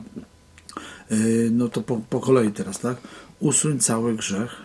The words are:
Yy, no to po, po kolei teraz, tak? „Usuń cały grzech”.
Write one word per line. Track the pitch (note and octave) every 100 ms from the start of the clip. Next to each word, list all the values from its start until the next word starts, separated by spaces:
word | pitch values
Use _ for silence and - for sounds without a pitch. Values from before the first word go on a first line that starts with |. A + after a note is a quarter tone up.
| - - - - - - - - - - -
Yy, | G#2+ A2+ A2+ A#2
no | A#2 A#2+
to | B2
po, | G#2+ A#2 -
po | B2+
kolei | B2+ C3 G#2+
teraz, | G#2 G2 G2
tak? | A#2+ B2+ - - - -
„Usuń | D3+ B2 D#3 C3+
cały | - A2+ A#2 A2
grzech”. | - G2 A#2+ -